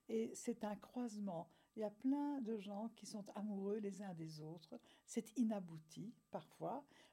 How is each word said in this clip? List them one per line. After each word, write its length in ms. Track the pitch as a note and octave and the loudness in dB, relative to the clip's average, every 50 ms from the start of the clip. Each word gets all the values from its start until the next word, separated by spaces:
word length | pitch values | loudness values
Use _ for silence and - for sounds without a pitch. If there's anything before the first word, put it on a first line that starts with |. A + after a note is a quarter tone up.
| _ - | _ 0
et 220 | A3+ A3+ A3+ A#3 - | 2 4 4 2 0
c'est 300 | - - - A#3 A3+ - | -2 0 0 0 2 0
un 100 | G#3 G#3 | 0 0
croisement. 760 | G3+ - - - B3 B3 A#3+ G#3 G#3 G#3 G3 F3 D#3+ E3 - - - - _ _ | -2 -6 -6 -2 -2 -2 0 0 -2 -2 0 0 -2 -4 -6 -10 -20 -20 _ _
Il 40 | A3 | -2
y 60 | G#3+ | 0
a 40 | G#3 | 0
plein 500 | G#3 G#3+ - C4 C#4 C#4+ C#4+ C#4+ D4 C#4 | 0 2 6 6 6 6 6 4 2 2
de 160 | B3 G#3 A3+ G#3+ | 2 2 0 0
gens 300 | F#3+ G3+ G3+ G3 A3 A3+ A3 | 0 -2 -2 -2 -2 -2 -4
qui 120 | - - G3+ | -6 -8 -6
sont 180 | - G#3+ G3 - - | -6 -6 -6 -4 -4
amoureux 420 | G#3 G3+ G#3+ G#3 G3 F#3+ G3+ G3+ A3+ | -2 0 0 0 2 2 2 2 2
les 220 | G#3 G3+ G3 F3 G#3 | 2 0 -2 -2 -4
uns 100 | G3 F3+ | -4 -4
des 280 | D#3+ E3 D#3+ D#3 D3+ | -4 -4 -6 -6 -6
autres. 380 | D3+ D#3 E3 F3 - - - A#3+ - - - - _ | -6 -6 -8 -8 -10 -12 -12 -12 -12 -16 -20 -20 _
C'est 300 | - - A#3+ A3+ - - - | -2 0 0 0 0 2 4
inabouti, 760 | B3 A3 A3 G3+ F#3 F3 E3 D#3+ D#3 - - E3 E3 G#3+ B3 - _ _ | 4 4 4 2 0 -4 -6 -10 -12 -10 -10 -8 -8 -8 -10 -14 _ _
parfois, 560 | - F#3+ D#3 - - - E3 E3 G3+ C4+ - - - - - - | -6 -6 -6 -8 -8 -4 -2 -2 -2 -2 -6 -8 -16 -20 -20 -20